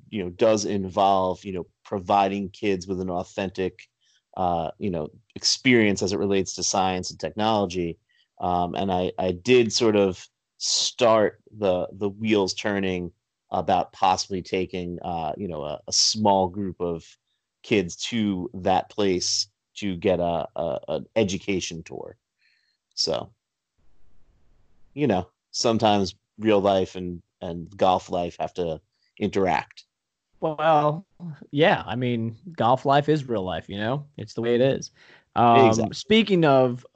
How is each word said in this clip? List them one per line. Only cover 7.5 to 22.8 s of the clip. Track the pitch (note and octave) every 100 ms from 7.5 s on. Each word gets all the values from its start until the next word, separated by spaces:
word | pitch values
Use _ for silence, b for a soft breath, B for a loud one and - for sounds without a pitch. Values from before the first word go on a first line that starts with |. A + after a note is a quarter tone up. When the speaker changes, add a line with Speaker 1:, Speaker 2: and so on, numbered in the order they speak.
| A2 F#2+ F2+ E2+ - _ _ _ -
Speaker 1:
Um, | F2+ F2 F2 -
and | G2
I, | F2+ F2+ -
I | F#2
did | F2 A#2+ B2+ A2
sort | - A2+ G#2
of | G2 F2+ - _ _ -
start | - - - - A#2 A2 G2+ - _ G#2+
the, | G2 F2+ -
the | F#2+ G#2
wheels | G2+ A2 G#2 F#2+
turning | - G#2+ G2+ F#2+ F2+ F2 _ _ _ -
about | F#2+ E2 F2+ -
possibly | - F#2+ F#2 - F#2
taking, | - F#2+ F2 F#2 F2 F2
uh, | F2+ E2+ D#2 -
you | G2
know, | D2+
a, | D2 D2+ -
a |
small | - - A2 G#2 G2 F#2
group | G2 F#2+ -
of | F2 E2 - _ _ _ _ _
kids | - G#2+ F2 -
to | - A#2 G#2 F#2 -
that | F#2+ F#2 F#2 -
place | - G2+ F2 - - - _ _ -
to | G2+ F2
get | G2 F2
a, | E2+ E2 - -
a, | E2 C2 -
an | D2+ - A2+
education | G2+ F#2 - F#2 - E2
tour. | - - G1+ - _ _ _ _ _ _